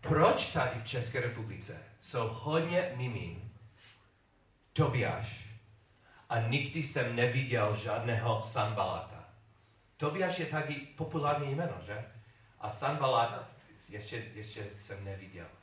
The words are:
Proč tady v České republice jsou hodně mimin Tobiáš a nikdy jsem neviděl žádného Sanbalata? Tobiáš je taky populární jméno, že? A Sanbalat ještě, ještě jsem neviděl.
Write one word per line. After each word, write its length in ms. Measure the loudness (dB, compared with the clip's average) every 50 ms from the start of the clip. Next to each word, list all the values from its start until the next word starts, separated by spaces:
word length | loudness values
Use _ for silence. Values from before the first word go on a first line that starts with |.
Proč 460 | 2 4 6 8 8 8 8 6 2
tady 340 | 0 2 2 2 2 0 -4
v 60 | -6
České 340 | -4 -2 -2 -2 0 -2 0
republice 600 | 0 0 -2 -4 -6 -6 -8 -10 -10 -12 -12 -12 -14 -18 -20 -20
jsou 300 | -16 -4 -2 0 0 0
hodně 600 | -2 -4 -2 2 2 2 2 4 2 2 2 2 -2
mimin 540 | -4 -4 -2 -2 -4 -6 -6 -8 -10 -12 -14 -14 -16 -20 -20 -20 -20 -20 -20 -20 -20 _ _ _ _ _ _ _ _ _ _ _ _ _ _
Tobiáš 540 | _ 4 4 4 4 2 2 2 0 -2 -4 -6 -8 -10 -12 -14 -14 -16 -18 -20 -20 -20 _ _ _ _ _ -20 -20 -20 -8 -2
a 120 | 0 2
nikdy 420 | 2 4 2 2 0 0 -2 -2
jsem 340 | -2 0 0 0 0 0 4
neviděl 600 | 4 4 4 4 2 0 2 2 2 4 4 2
žádného 680 | 0 0 -2 -2 0 0 2 2 2 2 2 2 0 0
Sanbalata? 800 | -2 0 0 0 2 2 0 0 0 0 -4 -6 -10 -14 -16 -18 -18 -20 -20 -20 -20 -20 _ _ _ _ _ _ _ _
Tobiáš 420 | _ -2 -2 2 2 0 0 2 0
je 80 | -2
taky 280 | 0 0 -2 0 -2 -4
populární 800 | -6 -6 -12 -6 -6 -6 -2 -2 0 2 2 2 2 2 0 0
jméno, 200 | 0 0 -2 -2 -6 -8
že? 180 | -8 -8 -8 -8 -10 -14 -20 -20 -20 -20 -20 -20 -20 -14 -8
A 100 | -8 -6
Sanbalat 760 | -6 -2 -2 -2 0 2 4 4 6 6 4 2 0 -6 -10 -12 -18 -20 -20 -20 -20 -20 -18 -12
ještě, 360 | -12 -10 -10 -8 -8 -8 -8 -8 -10
ještě 320 | -12 -12 -10 -10 -10 -10 -10 -10 -14
jsem 260 | -14 -12 -12 -10 -8
neviděl. 420 | -8 -8 -8 -10 -12 -14 -14 -14 -14 -16 -20